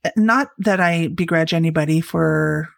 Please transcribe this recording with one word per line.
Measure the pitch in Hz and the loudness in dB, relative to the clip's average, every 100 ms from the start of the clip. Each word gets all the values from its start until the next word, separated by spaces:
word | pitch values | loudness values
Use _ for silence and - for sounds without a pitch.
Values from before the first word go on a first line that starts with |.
| - - | -4 0
Not | 220 247 285 - | 2 2 0 -4
that | 202 190 | -2 2
I | 175 170 160 | 2 0 -2
begrudge | 170 170 165 160 | -2 0 0 0
anybody | 165 165 160 151 160 | 0 0 0 0 0
for | - 170 160 156 156 151 156 | 0 -2 0 0 0 -4 -8